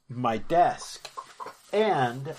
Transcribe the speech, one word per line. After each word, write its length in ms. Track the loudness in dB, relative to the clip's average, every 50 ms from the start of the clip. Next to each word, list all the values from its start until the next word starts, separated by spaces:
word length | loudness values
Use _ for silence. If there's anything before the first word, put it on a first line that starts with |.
| _ -12
my 280 | -6 -2 0 0 0 0
desk. 680 | 0 2 4 6 6 4 2 -2 -8 -14 -14 -14 -16 -16 -14 -14 -16 -14 -14 -16 -16 -16 -16 -20 -12 -4
And 640 | 0 0 2 2 2 2 2 0 0 -4 -8 -10 -8